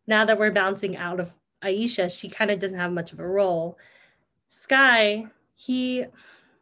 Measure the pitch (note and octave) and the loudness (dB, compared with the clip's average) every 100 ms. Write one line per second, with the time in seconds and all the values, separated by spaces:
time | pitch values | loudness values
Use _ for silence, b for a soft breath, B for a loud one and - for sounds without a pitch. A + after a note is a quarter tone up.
0 | - A3 A3 G#3+ G#3+ G3 F#3+ G3 G3 D3+ | 2 4 4 4 2 2 0 -2 -6 -6
1 | F3 F3+ F3 _ _ - G3 G3+ A#3 G3+ | -6 -6 -8 _ _ -8 -4 -2 -2 -2
2 | F3+ - F3+ - G#3+ G3 F#3+ F#3 F3+ F3 | -2 -4 -10 -2 -2 0 -4 -4 -4 -4
3 | E3+ D#3+ F3 G3 F#3+ E3 E3+ - b b | -8 -10 -4 0 0 0 -4 -10 b b
4 | b b b _ - - - C4 C4+ A#3 | b b b _ -18 -10 2 4 6 6
5 | G#3 G#3+ A3 _ _ _ - B3+ B3+ B3+ | 4 0 -8 _ _ _ -6 -4 -2 -4
6 | - - b b b b | -6 -12 b b b b